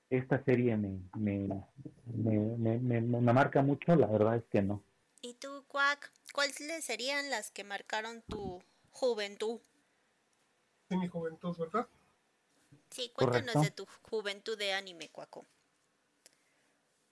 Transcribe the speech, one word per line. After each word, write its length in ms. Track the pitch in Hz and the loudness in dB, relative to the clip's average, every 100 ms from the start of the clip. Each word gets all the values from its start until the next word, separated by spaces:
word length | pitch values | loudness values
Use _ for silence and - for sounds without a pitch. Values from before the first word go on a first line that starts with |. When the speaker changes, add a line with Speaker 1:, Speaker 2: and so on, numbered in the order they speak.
| _ | _
Speaker 1:
esta 340 | 127 131 131 | -2 2 0
serie 320 | 135 123 123 | 4 4 4
me, 240 | 107 101 95 92 | 2 -2 -6 -8
me, 320 | 110 104 101 98 98 - - - - | -4 -2 0 -2 -4 -8 -16 -18 -16
me, 340 | 120 113 110 107 107 117 | -8 -2 2 2 0 0
me, 220 | 113 117 | 0 0
me, 220 | 127 117 | 0 0
me, 200 | 120 120 | 2 4
me 120 | 120 | 6
marca 280 | 123 143 147 | 6 4 4
mucho", 340 | 139 139 - | 2 2 4
la 120 | 165 104 | 6 6
verdad 300 | 107 107 117 | 6 4 2
es 80 | |
que 180 | - 107 | 2 2
no. 180 | 98 104 - _ _ _ | 2 -2 -8 _ _ _
Speaker 2:
¿Y 140 | 247 | -16
tú, 300 | 240 277 277 - | -14 -14 -14 -6
Cuac? 440 | 277 277 285 - _ - | 0 2 0 -8 _ -8
¿Cuáles 220 | - 285 - 294 330 | -2 -2 -2 -8 -8
serían 460 | - 220 254 285 285 | -6 -4 -4 -4 -2
las 220 | 226 - | -6 -6
que 120 | - | -12
marcaron 600 | 196 196 - 220 220 233 | -10 -10 -6 -6 -6 -12
tu 400 | - 214 196 180 - _ _ | -12 -10 -8 -10 -16 _ _
juventud? 680 | - 254 214 202 202 214 233 _ _ _ _ _ _ _ _ _ _ _ _ - | -2 0 0 -4 -4 -4 -4 _ _ _ _ _ _ _ _ _ _ _ _ -4
Speaker 3:
De 80 | 185 | -4
mi 100 | 175 | -2
juventud, 480 | 170 165 160 180 170 | -6 -8 -8 -8 -6
¿verdad? 280 | 160 220 247 _ _ _ _ _ _ _ _ - _ | -4 -4 -4 _ _ _ _ _ _ _ _ -20 _
Speaker 2:
Sí, 220 | - 240 | -12 -8
cuéntanos 400 | - 127 120 - | 0 4 4 2
Speaker 1:
Correcto. 80 | 147 | 2
Speaker 2:
de 100 | 151 | 2
tu 140 | - - - - | -2 -14 -18 -6
juventud 480 | 220 202 196 220 214 | -4 -4 -6 -8 -4
de 160 | 202 | -2
anime, 360 | 190 190 170 160 | -4 -6 -14 -16
Cuaco. 360 | - 147 - - _ _ _ _ _ _ _ - _ _ _ _ _ _ _ _ | -16 -16 -18 -20 _ _ _ _ _ _ _ -20 _ _ _ _ _ _ _ _